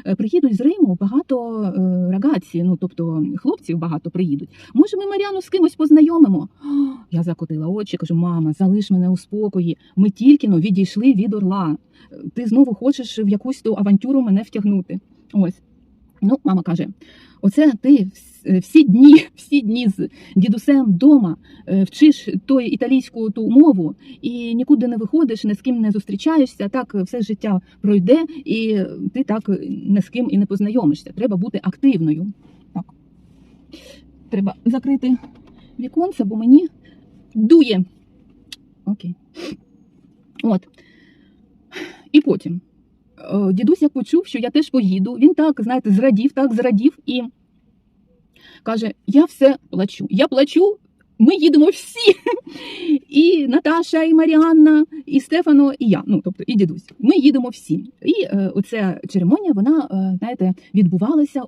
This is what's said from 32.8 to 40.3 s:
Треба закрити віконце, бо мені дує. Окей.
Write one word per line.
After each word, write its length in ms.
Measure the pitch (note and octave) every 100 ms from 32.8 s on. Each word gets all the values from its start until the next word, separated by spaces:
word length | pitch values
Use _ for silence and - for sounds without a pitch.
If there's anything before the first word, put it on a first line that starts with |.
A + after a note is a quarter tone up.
| - _ _ _ _ _ _ _ _ - - - _ _ -
Треба 240 | G3 G3 -
закрити 520 | A#3 B3+ C#4 C#4 B3+ B3 - - - - - -
віконце, 460 | B3 D#4+ F#4 -
бо 120 | G3+ A3
мені 300 | A#3 C#4+ E4+ - _ _ _ _ _
дує. 500 | G#3+ G#3+ E4 B3 F#3+ F#3 _ _ _ _ _ _ - _ _
Окей. 300 | - G#3 F3 - _ - F4 - _ _ _ _ _ _ _